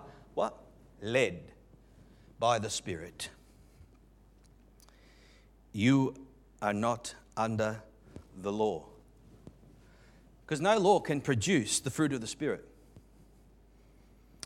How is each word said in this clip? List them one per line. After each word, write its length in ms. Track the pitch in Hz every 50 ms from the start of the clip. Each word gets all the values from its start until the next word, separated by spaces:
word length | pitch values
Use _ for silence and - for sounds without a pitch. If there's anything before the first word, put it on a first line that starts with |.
| - - - - - - -
what? 240 | - - 220 - - - - - - - - - -
"Led 400 | 101 107 120 135 120 95 87 80 - - - - - - - - - - - - - - - - - - - -
by 180 | 113 120 120
the 140 | 107 107 104
Spirit, 580 | - - - 110 87 80 82 87 - - - - - - - - - - - - - - - - - - - - - - - - - - - - - - - - - - - - - - - - - - - - - - - - _ - - -
you 440 | - 101 107 127 135 135 135 - - - - - - - - _ _ -
are 140 | 104 104 101
not 400 | 101 113 120 117 110 - - - - - - -
under 460 | 110 110 113 110 107 107 110 110 110 - - - - - - - - - - -
the 160 | 95 92 101
law." 320 | 101 107 110 107 87 78 - - - - - - - - - - - - - - - - - - - - - - - - - - - - - - - - -
'Cause 120 | - 156 135
no 180 | 165 202 220 220
law 200 | 175 196 196 156
can 220 | - - 147 139
produce 580 | - 143 135 110 - 175 202 135 104 95 - -
the 120 | - 131
fruit 220 | - - 156 139 135
of 60 | 120
the 60 | 110
Spirit. 420 | - - - 151 131 95 80 - - - - - - - - - - - - - - - - - - - - - - - - - - - - - - - - - - - - -